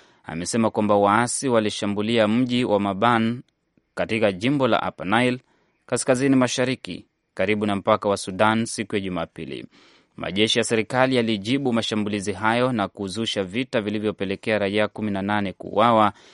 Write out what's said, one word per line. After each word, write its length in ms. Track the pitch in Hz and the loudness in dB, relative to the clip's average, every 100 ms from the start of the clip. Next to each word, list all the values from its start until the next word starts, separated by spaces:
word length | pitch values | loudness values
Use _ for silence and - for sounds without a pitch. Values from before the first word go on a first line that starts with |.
| _ _ | _ _
amesema 460 | - 82 87 117 110 | -14 -10 -4 0 0
kwamba 260 | - 104 104 | 0 2 4
waasi 520 | 101 104 120 - 139 | 4 4 2 -2 0
walishambulia 800 | 117 104 - 104 101 107 117 107 | 2 2 -2 -4 -2 0 2 4
mji 360 | 113 127 123 | 2 2 0
wa 160 | 120 101 | 0 0
Maban 600 | 101 98 117 117 113 120 - _ _ _ _ | 0 0 2 2 0 -4 -10 _ _ _ _
katika 380 | - 87 113 104 | -6 -2 0 0
jimbo 360 | 90 117 147 127 | 0 0 2 2
la 200 | 107 92 | 2 0
Upper 180 | - 87 | -6 0
Nile, 320 | 110 123 123 _ _ _ _ - | 2 2 -2 _ _ _ _ -6
kaskazini 500 | 123 - 127 139 135 | -4 0 2 4 4
mashariki, 680 | 123 - 127 127 - 85 - _ _ | 2 0 -2 -4 -8 -14 -16 _ _
karibu 320 | - 95 107 104 | -4 0 0 0
na 100 | 98 | 0
mpaka 320 | 101 107 107 | 2 2 2
wa 80 | 101 | -2
Sudan 500 | - 92 107 110 113 | -2 2 2 2 -2
siku 280 | - 104 | -6 -4
ya 60 | 104 | -4
Jumapili. 680 | 95 87 85 - 73 64 - _ _ _ _ - | -4 -6 -6 -10 -12 -12 -14 _ _ _ _ -10
Majeshi 420 | - 92 110 123 | -4 0 2 2
ya 60 | |
serikali 520 | 110 117 104 127 131 127 | 0 0 0 2 2 2
yalijibu 560 | 113 110 98 139 135 | 0 0 -2 -2 0
mashambulizi 600 | 117 - 107 104 104 98 | -2 -2 -2 -2 -4 -4
hayo 400 | 95 110 120 127 | -2 0 2 0
na 160 | 117 95 | 0 -4
kuzusha 560 | - 98 95 113 107 | -4 -8 -6 -4 -4
vita 360 | 95 107 131 120 | -4 -4 -4 -4
vilivyopelekea 800 | 104 107 104 95 95 98 - 107 | -2 -4 -4 -4 -4 -4 -2 0
raia 300 | 98 104 104 | 0 0 -2
kumi 220 | - 107 | -2 -4
na 120 | 98 | -4
nane 300 | 98 104 98 | -2 -2 -2
kuuawa, 600 | - 90 95 117 113 107 - - | -8 -6 2 4 6 4 0 -16